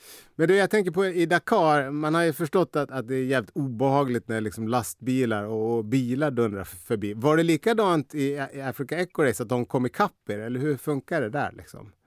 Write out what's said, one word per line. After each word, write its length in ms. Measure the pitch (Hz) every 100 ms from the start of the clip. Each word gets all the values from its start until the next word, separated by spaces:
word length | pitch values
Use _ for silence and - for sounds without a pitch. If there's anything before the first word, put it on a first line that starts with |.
| - - -
Men 140 | - 160
du, 80 | 196
jag 140 | 185
tänker 200 | 214 185
på 160 | 170 190
i 200 | 180 165
Dakar, 640 | 175 - 220 160 147 135
man 240 | 147 151
har 80 | 165
ju 100 | 170
förstått 440 | 147 165 190 165 156
att, 140 | 139
att 180 | 131 113
det 60 |
är 100 | 131
jävligt 260 | 131 135 107 -
obehagligt 720 | 135 110 110 139 135 120 -
när 120 | 113
liksom 280 | 107 101 110
lastbilar 760 | 123 - - 127 127 120 107
och, 320 | 104 110 110 117
och 80 |
bilar 460 | 107 135 123 127 151
dundrar 300 | 123 113 98
f-, 220 | 92 - -
förbi. 280 | 113 101
Var 220 | 107 135 156
det 60 |
likadant 720 | 170 160 226 226 202 165 135
i, 320 | 151 139 143 135
i 100 | 139
Africa 360 | 135 113 131 156
Eco 220 | 180 -
Race, 200 | 143 104
att 60 | 107
de 180 | 123 117
kom 200 | 135 123
ikapp 440 | - 202 - -
er, 80 | 104
eller 220 | 107 123
hur 160 | 147 139
funkar 440 | - 143 - 165
det 80 | 110
där 240 | 143 107 -
liksom? 360 | - - - _